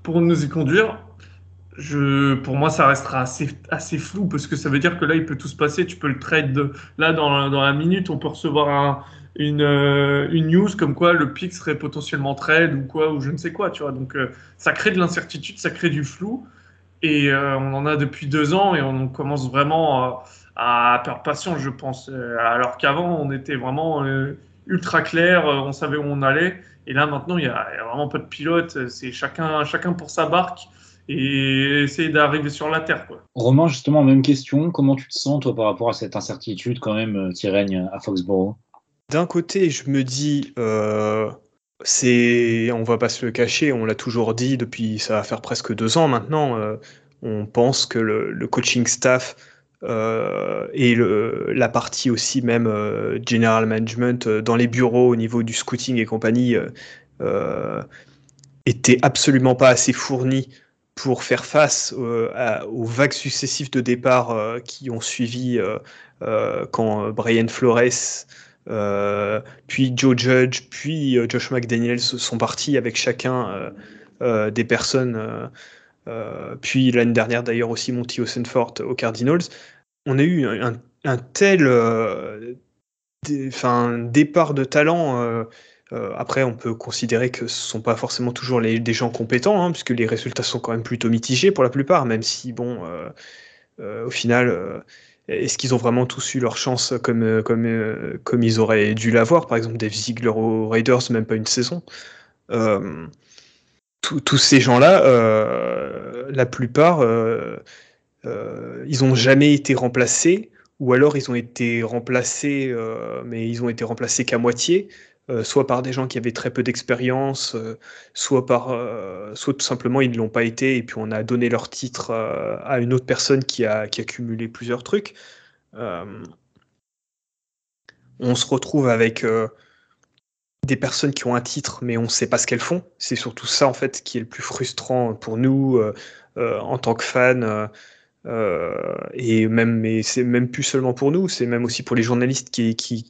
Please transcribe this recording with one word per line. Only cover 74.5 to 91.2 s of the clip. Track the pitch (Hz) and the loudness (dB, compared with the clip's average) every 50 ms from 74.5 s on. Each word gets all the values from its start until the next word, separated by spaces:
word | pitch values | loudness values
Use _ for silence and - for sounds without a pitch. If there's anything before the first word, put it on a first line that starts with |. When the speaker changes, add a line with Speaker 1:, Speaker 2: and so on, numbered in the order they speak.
Speaker 3:
des | 104 120 113 | 0 -2 0
personnes, | 120 120 113 - - - 131 127 123 117 | 0 0 0 0 0 0 0 0 -2 -4
euh, | 110 110 113 113 110 117 127 - - - - - - _ _ _ _ _ | -6 -8 -8 -8 -10 -10 -12 -14 -18 -20 -20 -20 -20 _ _ _ _ _
euh, | 117 117 113 107 - 139 143 147 - 123 127 | -12 -10 -10 -10 -10 -12 -12 -12 -14 -12 -10
puis | - - - 135 131 127 | -8 -2 0 2 4 4
l'année | 120 120 117 117 117 | 4 4 4 4 4
dernière | 117 110 113 120 120 | 2 2 2 0 -2
d'ailleurs | 120 120 113 117 117 113 | -2 -2 -2 -2 -2 -2
aussi | 117 - - - | -4 -4 -4 -4
Monty | 127 123 120 120 - - | -4 -4 -4 -4 -4 -4
Ossenfort | 120 113 - 123 120 - - 131 - - - - - | -4 -4 -4 -6 -6 -2 -2 -2 -2 -2 -4 -8 -8
aux | - 127 | -6 -4
Cardinals. | - - 113 110 107 120 131 160 175 170 - - - - - - _ _ _ _ _ - | -4 -4 -4 -2 0 2 2 2 2 0 -4 -10 -20 -20 -20 -20 _ _ _ _ _ -4
On | 139 131 135 | 0 2 2
a | 143 | 2
eu | 170 180 165 135 | 2 2 2 0
un, | 107 110 98 117 120 110 113 - _ _ _ - | 0 0 -2 -2 -4 -4 -6 -12 _ _ _ -4
un | 143 127 | -4 -4
tel, | 123 - - - - 202 196 196 180 147 | -4 -6 -6 0 2 4 6 6 6 6
euh, | 131 123 120 113 117 113 113 113 104 92 - - - 107 107 113 120 127 - _ _ _ _ _ _ _ _ _ _ _ _ - | 6 6 6 4 4 2 0 0 -2 -2 -6 -8 -10 -12 -12 -14 -14 -16 -16 _ _ _ _ _ _ _ _ _ _ _ _ -8
dé-, | 151 147 139 135 | -6 -4 -4 -4
enfin, | 135 123 - - 123 120 120 120 120 120 | -6 -6 -2 0 2 2 2 2 0 -2
départ | 120 117 120 117 147 151 147 - 175 160 147 147 | -4 -4 2 4 4 4 4 4 2 2 2 2
de | 139 135 | -2 -2
talent, | 131 - 151 151 156 170 175 165 143 127 123 120 | 0 2 2 4 4 2 2 2 0 0 0 0
euh, | 117 113 113 110 113 - - - _ _ _ _ - 127 | 0 -2 -2 -4 -6 -10 -20 -20 _ _ _ _ -12 -10
euh, | 120 110 98 - | -8 -8 -6 -8
après, | - 123 - - 139 135 | -8 -6 -2 0 0 0
on | 127 113 | 0 -2
peut | 117 - 120 113 | -4 -4 -6 -6
considérer | 113 - 120 - - - 117 120 113 127 123 | -6 -8 -10 -6 -6 -2 0 2 2 2 0
que | 123 - 120 | -2 -4 -8
ce | 113 - | -8 -6
sont | - - - - 113 | -8 -8 -8 -8 -4
pas | 113 120 113 | -2 -2 -2
forcément | 117 - 120 - - 123 123 120 | -2 -2 -6 -4 -4 -4 -4 -4
toujours | - - 127 127 120 | -4 -4 -2 0 2
les, | 113 113 113 113 | 2 2 0 0
des | 117 117 113 | 0 0 0
gens | - 127 117 | 0 -2 -2
compétents, | 117 - 117 110 123 123 123 202 214 196 175 | -2 -4 -2 0 0 2 2 2 4 4 2
hein, | 180 | 0
puisque | 165 - - - | -2 -2 -4 -2
les | 120 117 113 | 0 0 0
résultats | 110 117 113 - 131 - - 120 | 0 -2 -4 -4 -6 -6 -4 -4
sont | - - 120 | -4 -4 -6
quand | - - | -4 -4
même | 113 113 113 | -4 -6 -4
plutôt | - 123 117 - 113 | -6 -4 -2 0 2
mitigés | 117 113 | 2 0